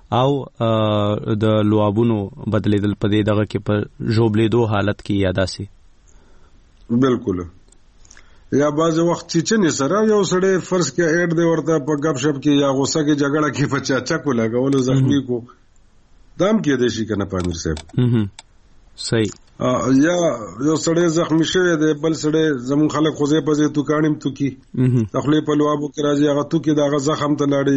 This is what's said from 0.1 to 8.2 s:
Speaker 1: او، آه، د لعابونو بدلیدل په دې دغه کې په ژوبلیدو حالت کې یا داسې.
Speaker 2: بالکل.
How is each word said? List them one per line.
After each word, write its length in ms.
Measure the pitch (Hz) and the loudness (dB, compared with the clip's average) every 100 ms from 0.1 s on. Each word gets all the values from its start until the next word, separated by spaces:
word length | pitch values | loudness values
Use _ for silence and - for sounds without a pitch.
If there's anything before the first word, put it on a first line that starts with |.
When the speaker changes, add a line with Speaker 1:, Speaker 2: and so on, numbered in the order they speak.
Speaker 1:
او، 320 | 113 135 143 - - | 0 0 0 -6 -4
آه، 720 | 117 110 107 104 104 104 131 | 0 0 0 0 0 -2 -2
د 100 | 107 | -2
لعابونو 840 | 110 107 104 107 104 101 120 107 98 - 110 | 2 2 2 2 2 2 2 0 -4 -8 -4
بدلیدل 460 | 104 104 101 101 | -2 0 0 0
په 140 | 98 107 | -2 0
دې 160 | 107 | 0
دغه 220 | 104 104 104 | 0 0 -2
کې 140 | 101 101 | -4 -2
په 80 | 104 - - 123 | -2 -4 -6 -2
ژوبلیدو 540 | 110 117 104 113 117 110 | 0 2 2 2 2 0
حالت 360 | 104 101 101 | 0 -2 -4
کې 100 | - | -4
یا 200 | 101 92 | -2 0
داسې. 320 | 92 92 - 101 - - - _ - - - - - - - - | 0 -4 -6 -14 -18 -20 -20 _ -20 -20 -20 -20 -20 -20 -20 -4
Speaker 2:
بالکل. 480 | 117 131 120 107 90 85 - - - - - - - | 0 2 2 -2 -4 -6 -14 -20 -20 -20 -20 -20 -20